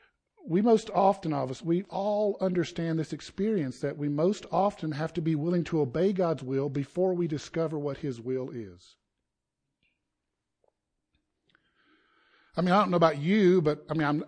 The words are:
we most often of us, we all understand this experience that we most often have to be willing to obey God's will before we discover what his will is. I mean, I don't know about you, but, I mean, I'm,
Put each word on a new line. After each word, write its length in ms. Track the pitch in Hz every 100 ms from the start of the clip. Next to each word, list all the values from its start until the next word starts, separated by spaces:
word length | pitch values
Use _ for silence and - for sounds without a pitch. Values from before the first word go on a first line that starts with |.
| _ _ _ _ 311
we 140 | 170
most 280 | 226 220 220
often 420 | 190 196 196 165
of 180 | 143 131
us, 100 | 131
we 220 | 165 175 202
all 480 | 196 202 208 214 202
understand 580 | 190 180 156 - 165 160
this 140 | 151
experience 720 | 151 - - 208 214 135 -
that 160 | 143 147
we 100 | 147
most 380 | 143 170 208 -
often 440 | 165 202 - 156
have 200 | 143 156 -
to 60 |
be 140 | 160 156
willing 300 | 160 175 156
to 160 | 165
obey 320 | 139 135 190
God's 280 | 190 170 147
will 280 | 131 135 143
before 440 | 139 135 - 185
we 140 | 175 170
discover 500 | 147 - 165 160 156
what 200 | 143 135
his 240 | 147 117
will 280 | 117 131 127
is. 440 | 120 101 87 - _ _ _ _ _ _ _ _ _ _ _ _ _ _ _ _ _ _ _ _ _ _ _ _ _ _ _ _ _ _ _ _ _ _ _ _ -
I 60 |
mean, 100 | 180
I 80 | 190
don't 120 | 190
know 40 | 185
about 220 | 160 147
you, 440 | 156 214 185 185
but, 240 | 156 - -
I 40 |
mean, 140 | 156 147
I'm, 160 | 147